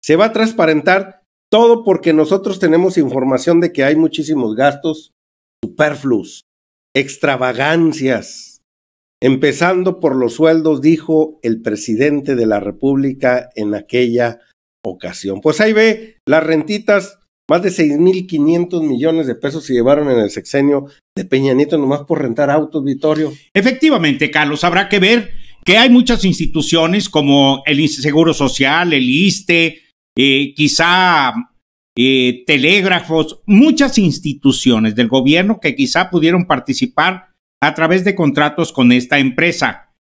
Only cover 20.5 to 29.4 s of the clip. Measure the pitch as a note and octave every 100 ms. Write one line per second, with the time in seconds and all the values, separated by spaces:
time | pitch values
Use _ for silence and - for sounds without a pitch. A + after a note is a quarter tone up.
20.5 | C#3 C#3 C#3 C#3 _ _ - F#3 C3+ C3+
21.5 | C3 C#3+ D#3+ C3+ C#3+ C#3+ D#3 C3+ A2+ C#3+
22.5 | D3 D3+ D#3 C3+ C3+ D#3 D3+ D3+ - _
23.5 | G3+ G#3+ B3+ D#4 B3 D#3 C#3 D3+ D3+ D3
24.5 | D3 F3 F3 F#3+ G#3 F#3 A#3+ G#3 - -
25.5 | - - G#3 B3+ B3 B3 A#3+ F#3+ F3+ D#3+
26.5 | D#3+ C#3+ E3 E3 G3+ G3 D#3 C#3+ C#3 C#3
27.5 | C3+ D3+ D3 D3+ C#3+ D3 D3 E3 D3+ C3+
28.5 | G#2 C3+ D#3+ F3 D3 B2+ C#3 G3 F3